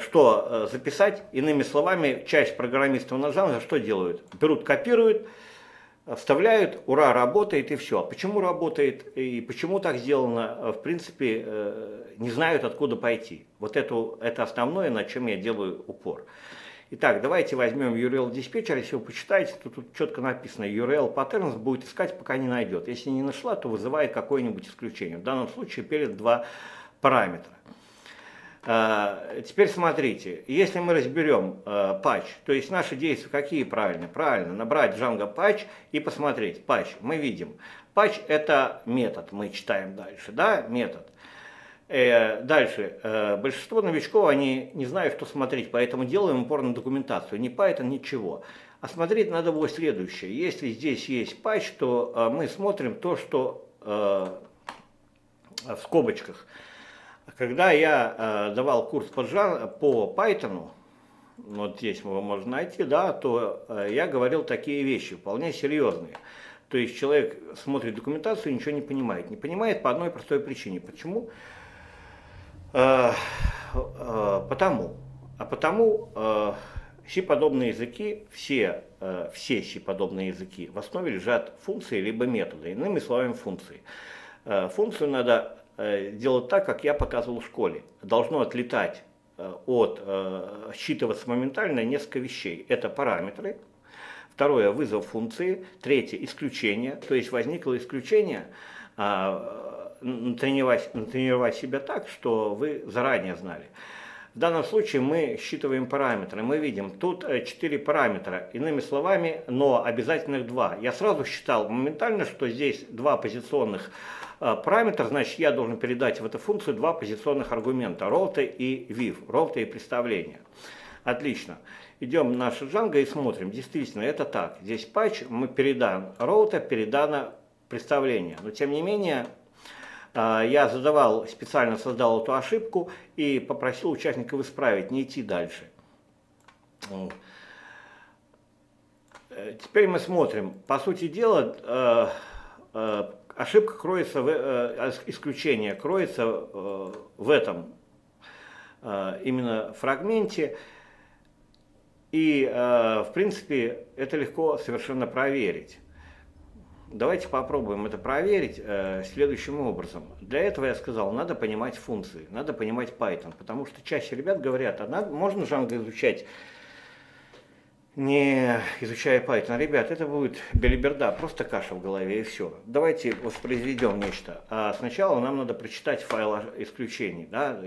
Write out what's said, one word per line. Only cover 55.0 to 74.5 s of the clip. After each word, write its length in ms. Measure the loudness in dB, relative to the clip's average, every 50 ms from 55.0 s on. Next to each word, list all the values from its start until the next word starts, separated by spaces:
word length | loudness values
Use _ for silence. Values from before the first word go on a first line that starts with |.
| _ _ _ _ _ _ _ _ _ _ -14 -12 -8
в 140 | -8 -8 -8
скобочках. 640 | -4 2 4 4 4 4 2 -2 -6 -12 -16 -16 -20 -20 -20 -20 -20 -20 -20 -20 -20 -20 -20 -20 -20 -20 -20 -20 _ -20 -6 -4
Когда 340 | -2 -2 2 4 6 8
я, 440 | 8 8 8 6 6 6 4 2 0 -2
э, 380 | -2 0 0 0 0 0 0
давал 320 | 0 2 4 4 2 2 0
курс 200 | -2 -4 -4 -2
по 120 | -4 -4
Django, 460 | -4 0 2 2 2 2 2 -2 -4 -8
по 460 | -4 2 4 4 4 4 2 0 0 2
Python, 520 | 2 2 2 0 -2 -6 -6 -8 -10 -12 -16 -20 -20 -20 _ _ _ _ _ -20 -20 -20 _ -20
вот 400 | -18 -12 -6 -6 -6 -6 -6 -4
здесь 220 | -4 -4 -4 -4
его 220 | -6 -4 -4 -4
можно 300 | -2 -2 -4 -4 -4 -4
найти, 320 | -4 -4 -4 -4 -2 -2 0
да, 280 | 2 4 4 4 2
то, 540 | 0 -2 0 0 2 2 0 0 -4 -6 -10 -8
э, 220 | -6 -4 -2 0
я 160 | 0 0 0 2
говорил 360 | 2 2 2 2 2 0 0
такие 400 | -2 -4 -4 -2 -4 -2 0 0
вещи, 320 | 0 0 0 -2 -6 -12
вполне 360 | -10 -6 -6 -4 -2 -4 -4
серьезные. 640 | -4 -2 -2 0 2 4 4 2 2 0 -6 -12 -14 -16 -18 -20 -20 -20 -20 -20 -20 -20 _ _
То 80 | -2 0
есть 200 | 0 0 -2 -2
человек 400 | 0 4 4 4 4 2 -2 -8 -14 -16 -16 -10
смотрит 340 | -6 -4 -2 -2 -2 -4 -6
документацию 560 | -6 -4 -4 -4 -2 -2 -2 -2 -2 -2 -2
и 40 | -4
ничего 160 | -2 -2 -2
не 100 | -4 -4
понимает. 480 | -4 -4 -4 -2 -2 -2 -2 -4 -6 -8
Не 60 | -10
понимает 480 | -10 -8 -6 -4 -2 0 0 0 2 2
по 80 | 0
одной 180 | 0 0 -2 -4
простой 300 | -6 -8 -2 0 0 0
причине. 400 | 0 -2 -8 -10 -8 -8 -8 -8
Почему? 500 | -10 -12 -16 -14 -10 -8 -6 -6 -6 -8 -12 -18 -20 -20 -20 -20 -20 -20 -20 -20 -20 -20 -20 -20 -20 -20 -20 -20 -20 -20 -20 -20 -20 -20 -20 -20 -16 -2 4
Э, 380 | 6 6 8 8 8 6 4 4 0 -4 -6 -2 0 0 0 0 -4 -8 -6 -4
э, 680 | -4 -4 -4 -6 -10 -8 -4 -2 0 2 2 2 0 0
потому. 460 | -2